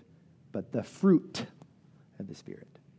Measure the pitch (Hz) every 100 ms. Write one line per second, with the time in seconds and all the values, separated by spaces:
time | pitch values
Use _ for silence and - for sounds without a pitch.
0 | - - - - - 107 92 120 - -
1 | 196 175 - - - - - - - -
2 | - - 101 - - 50 - - -